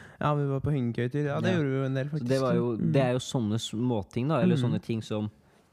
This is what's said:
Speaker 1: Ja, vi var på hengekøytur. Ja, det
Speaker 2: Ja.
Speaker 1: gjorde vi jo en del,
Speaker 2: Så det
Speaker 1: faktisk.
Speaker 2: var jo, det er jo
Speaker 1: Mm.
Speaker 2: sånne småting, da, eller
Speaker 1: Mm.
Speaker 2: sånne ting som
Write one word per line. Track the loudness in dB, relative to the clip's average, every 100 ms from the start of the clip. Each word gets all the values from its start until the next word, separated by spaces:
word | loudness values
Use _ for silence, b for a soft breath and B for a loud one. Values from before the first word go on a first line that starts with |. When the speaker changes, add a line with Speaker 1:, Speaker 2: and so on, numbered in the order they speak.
| B B
Speaker 1:
Ja, | 0 0
vi | 0
var | -2
på | 0
hengekøytur. | 0 0 -2 -2 -2 -2
Ja, | 0
det | 0
Speaker 2:
Ja. | 2
Speaker 1:
gjorde | 0
vi | 0
jo | -2
en |
del, | -2 -4
Speaker 2:
Så |
det | -4 0
Speaker 1:
faktisk. | 2
Speaker 2:
var | 2 2
jo, | 0 0
det | 2 4
er | 2
jo | 0
Speaker 1:
Mm. | -2
Speaker 2:
sånne | -2 0 -2
småting, | -2 -2 0 -2 -2 -4 0
da, | 2
eller | 4 4
Speaker 1:
Mm. |
Speaker 2:
sånne | 2 -2
ting | -2 -4
som | -2 -4 -4 -8 b b b